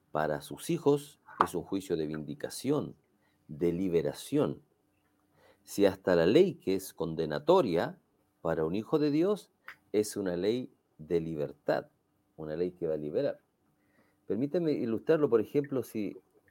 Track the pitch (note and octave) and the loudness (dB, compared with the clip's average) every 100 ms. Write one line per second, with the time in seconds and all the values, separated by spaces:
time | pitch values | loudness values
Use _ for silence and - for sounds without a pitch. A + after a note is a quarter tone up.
0 | _ D2+ D#2 D2 - - - E3+ C#3+ C#3+ | _ -2 0 -2 -6 -10 -4 0 2 2
1 | C#3+ - - - - F2 E2+ G2 - E2+ | -2 -18 -20 -2 -2 0 -6 -6 -2 -2
2 | D2+ D#2 D2 D2 - - B2 D3 F2 - | -2 -4 -8 -10 -10 -6 -2 -2 -2 -10
3 | _ _ _ _ - D2+ E2+ E2+ F#2+ E2+ | _ _ _ _ -16 -2 0 0 2 2
4 | D2 - - C#3+ G#2+ - _ _ _ _ | 0 -4 -4 0 0 -2 _ _ _ _
5 | _ _ _ _ _ _ - - G2 F#2 | _ _ _ _ _ _ -10 2 2 2
6 | - F2 E2 C3+ F#3+ - - F#2+ - - | 2 4 6 6 6 2 -2 -4 -4 -6
7 | E2+ D#2+ D#2 D2+ D2 F#3+ F3 E2 B2 F#3+ | -6 -4 -4 -2 4 4 4 0 -2 -6
8 | _ _ _ _ D#2+ D#2+ D#2+ F#2+ A2 D#3 | _ _ _ _ -2 0 0 -2 -2 0
9 | D3 D3 F3+ G3+ - _ - - _ G#2 | 2 2 0 -2 -8 _ -20 -20 _ -2
10 | G#2+ - G2 F2 G2 B2 B2+ _ _ - | -2 -2 -4 -2 -2 -2 -6 _ _ -20
11 | D#2 E2+ D#2+ D#2 C#2+ - - C2+ - _ | -2 -2 -2 -4 -6 -6 -2 -2 -2 _
12 | _ _ _ - D#2 D#2 F2+ F2+ E2 D#2 | _ _ _ -14 -10 -4 -4 -2 -4 -4
13 | D2 F#2 C#3 - _ _ _ _ _ _ | -4 -2 -4 -6 _ _ _ _ _ _
14 | _ _ - G2 C#3+ F3+ E3 C3 A#2 A2 | _ _ -6 -4 -2 0 0 0 -2 -2
15 | - D#3+ C#3+ A2+ G#2 D3 C#3 C3+ A2+ A2+ | 2 2 4 4 2 0 0 -4 -4 -6
16 | G2 - - _ _ | -6 -8 -18 _ _